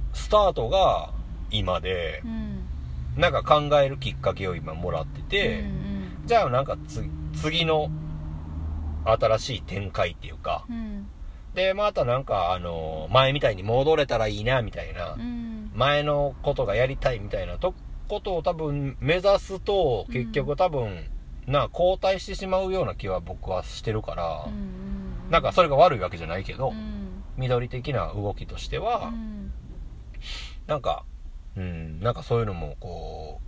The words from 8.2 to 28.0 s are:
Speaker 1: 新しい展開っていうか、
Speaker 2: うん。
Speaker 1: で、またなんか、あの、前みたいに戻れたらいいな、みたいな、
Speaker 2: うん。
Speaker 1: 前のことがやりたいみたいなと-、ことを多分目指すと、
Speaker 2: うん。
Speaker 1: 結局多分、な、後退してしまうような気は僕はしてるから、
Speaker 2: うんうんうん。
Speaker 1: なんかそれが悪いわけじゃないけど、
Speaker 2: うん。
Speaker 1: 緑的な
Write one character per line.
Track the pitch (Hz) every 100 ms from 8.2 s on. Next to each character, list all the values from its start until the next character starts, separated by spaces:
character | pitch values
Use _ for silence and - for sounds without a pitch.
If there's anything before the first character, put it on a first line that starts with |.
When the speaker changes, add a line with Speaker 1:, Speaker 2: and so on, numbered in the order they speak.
| - - - - - - - -
Speaker 1:
新 | - 113 113 110
し | - 110
い |
展 | - 95 98
開 | - 90
っ | -
て | -
い |
う | -
か、 | - - -
Speaker 2:
う |
ん。 | 233 214 208 202 - - - -
Speaker 1:
で、 | - 190
ま | 196 208
た | 185
な | 127 123
ん |
か、 | 135 107 87
あ | 90
の、 | 87 82 78 78 78
前 | 123 135
み | 143
た | 139
い | 95
に |
戻 | 101 120 143 156
れ | 139
た | 117
ら | 110
い | 104
い |
な、 | 110 131
み | 104
た | -
い | 78
な、 | 85 85
Speaker 2:
う | 78
ん。 | 240 240 233 220 -
Speaker 1:
前 | 107 135 147
の | 147 147 143 127
こ | 147
と | 139 117
が | 104
や | 131
り | 135
た | 135
い | 117
み | 101
た | 104
い | 90
な | 87
と-、 | 185 175 - - -
こ | 208
と | 202 175
を |
多 | 165
分 | 165 156 143 139 127
目 | 127 180
指 | 196 196
す | - 190
と、 | - 202 156 110 -
Speaker 2:
う |
ん。 |
Speaker 1:
結 | 127 117
局 | 127 131 139
多 | 185
分、 | 147 110 90 - - - - -
な、 | 139 117
後 | - 180
退 | 190 190 190
し | -
て |
し | 190 190
ま | 185
う | 190
よ | 190
う | 123
な |
気 | - 98
は | 92
僕 | 85 - -
は | 90
し | - -
て | -
る | 107
か | -
ら、 | 82 85 78 76
Speaker 2:
う |
ん |
う | 208
ん | 196 185 190 - - -
う | -
ん。 |
Speaker 1:
な | -
ん |
か | -
そ | -
れ | 165
が | 139
悪 | 180 123
い |
わ | 90
け | 87
じ |
ゃ | 80
な | 90
い |
け | 98
ど、 | 90 131
Speaker 2:
う |
ん。 | 220 214 202 190 - - -
Speaker 1:
緑 | 127 123 123
的 | 127 123
な | 123